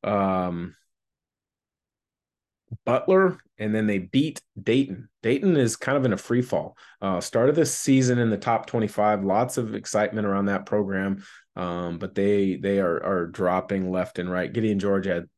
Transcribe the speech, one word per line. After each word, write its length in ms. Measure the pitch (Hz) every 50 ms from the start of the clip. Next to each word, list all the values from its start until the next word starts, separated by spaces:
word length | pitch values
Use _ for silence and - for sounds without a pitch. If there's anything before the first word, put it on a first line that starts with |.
| -
um, 680 | 104 104 101 98 95 95 92 90 90 87 85 85 87 - _ _ _ _ _ _ _ _ _ _ _ _ _ _ _ _ _ _ _ _ _ _ _ _ _ _ _ _ _ _ _ _ _ _ _ _ _ _ _ 113 - _
Butler, 540 | - 120 131 - - 185 190 190 180 180 - _ _ _ _
and 160 | 104 107 107
then 120 | 110 107
they 120 | 104 101 98
beat 440 | 90 92 - 127 147 160 143 - _ _ _ 107
Dayton. 480 | 98 - 117 131 139 135 95 92 - - _ _ -
Dayton 340 | 113 131 147 - 196 175
is 200 | 147 127 113 113
kind 200 | - - - 135
of 80 | 143 131
in 80 | 123 101
a 60 | 98
free 240 | - - 120 123 123
fall. 340 | - - 82 73 - - _ - - - _
Uh, 200 | 101 98 92 87
started 340 | - - - 117 120 139 147
this 200 | 160 160 - -
season 440 | - - - 135 135 131 123 123 120
in 120 | 120 113
the 60 | 107
top 300 | 98 - 123 117 110 -
twenty-five, 580 | - - 120 110 101 - - 104 107 107 - -
lots 320 | 98 95 107 123 135 -
of 180 | 143 120 110 110
excitement 520 | 107 - - - 104 107 - - 110 104
around 200 | 101 98 98 101
that 200 | 101 101 95 98
program, 560 | - 104 104 104 95 98 95 95 98 98 98 - - - - _ _ _
um, 440 | - 92 90 87 87 90 87 87 85
but 160 | 92 92 -
they, 420 | - 98 101 104 101 98 95 92
they 220 | 90 92 98 101 98
are, 240 | 98 87 85 - -
are 220 | 90 98 90 85
dropping 640 | 85 - - 95 90 90 92 90 - 101 95 92 92
left 280 | 92 92 90 - - -
and 120 | 87 90
right. 220 | 90 90 90 - -
Gideon 260 | 117 110 110 104 98
George 280 | 95 101 98 98 92
had 220 | 98 90 85 85 - _